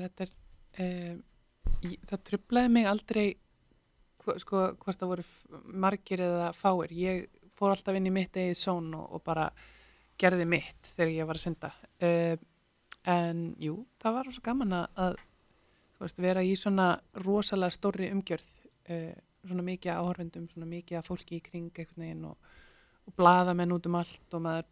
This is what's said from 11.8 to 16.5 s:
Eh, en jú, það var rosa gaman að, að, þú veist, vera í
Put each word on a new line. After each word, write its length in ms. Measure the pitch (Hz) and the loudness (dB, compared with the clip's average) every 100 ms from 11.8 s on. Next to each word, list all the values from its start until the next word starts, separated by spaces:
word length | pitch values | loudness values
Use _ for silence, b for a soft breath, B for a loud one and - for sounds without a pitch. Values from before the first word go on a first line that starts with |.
| - _ | -20 _
Eh, 320 | 175 170 170 165 - _ _ _ _ - - | 2 4 2 -2 -6 _ _ _ _ -10 0
en 340 | 175 170 170 170 - | 2 2 -2 -6 -6
jú, 200 | 151 170 247 _ | -6 -6 -10 _
það 140 | 220 233 | -4 -4
var 120 | 262 | -6
rosa 160 | 247 - | -8 -4
gaman 300 | 254 226 185 | -2 0 0
að, 120 | 170 - 185 | -4 -2 -2
að, 140 | - - _ _ _ _ _ _ _ | -2 -12 _ _ _ _ _ _ _
þú 100 | 185 | -10
veist, 180 | - | -2
vera 200 | 180 185 | 0 2
í 120 | 185 | 2